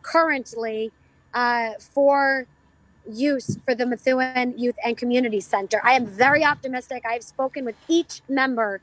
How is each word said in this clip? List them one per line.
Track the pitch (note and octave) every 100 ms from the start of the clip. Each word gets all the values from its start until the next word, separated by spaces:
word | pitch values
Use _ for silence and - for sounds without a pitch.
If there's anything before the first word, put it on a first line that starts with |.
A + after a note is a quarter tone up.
currently, | - E4 E4 C#4 A#3 A3+ A3+ A3 A3 _ _ _ _
uh, | B3 A#3+ A#3+ A3+ G#3+
for | - - C#4 C#4 C#4 C4+ B3 _ _ _ _ _ -
use | A3 C#4+ C4+ - -
for | -
the | B3 B3+
Methuen | - C4+ C4 B3+ B3+ B3 A#3
Youth | A#3+ -
and | A#3 A#3
Community | A#3+ B3 B3 G#3+
Center. | - G3+ G3 G#3+
I | A#3
am | B3+ A3+
very | G3 C4 D4
optimistic. | D4 C#4+ C4+ B3+ - B3+
I've | A#3 A#3
spoken | - - C4+ C#4+
with | B3 G#3+ -
each | E4 E4 - -
member | C4+ C4 A#3 G#3+ G3